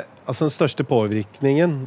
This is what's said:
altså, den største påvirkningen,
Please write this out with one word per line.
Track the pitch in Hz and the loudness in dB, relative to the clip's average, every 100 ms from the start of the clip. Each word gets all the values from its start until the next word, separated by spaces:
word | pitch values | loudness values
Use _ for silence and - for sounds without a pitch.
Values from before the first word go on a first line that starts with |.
| - - - | -4 -14 -10
altså, | 127 156 | -2 -2
den | |
største | - 160 - 131 | 0 -2 -2 0
påvirkningen, | 123 107 107 101 - 139 143 170 139 | 0 2 -2 -6 -2 2 2 2 0